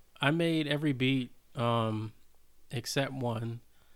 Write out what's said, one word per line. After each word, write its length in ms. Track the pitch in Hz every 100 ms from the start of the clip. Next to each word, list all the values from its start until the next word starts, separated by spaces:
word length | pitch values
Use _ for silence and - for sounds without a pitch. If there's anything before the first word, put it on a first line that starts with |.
| - -
I, 60 | 139
I 40 |
made 360 | 165 170 160 147
every 260 | 147 151
beat, 380 | 127 131 135 123 - - -
um, 560 | 117 117 113 110 110 - - - - - -
except 420 | 123 - 147 135
one. 480 | 131 120 113 117 117 - - -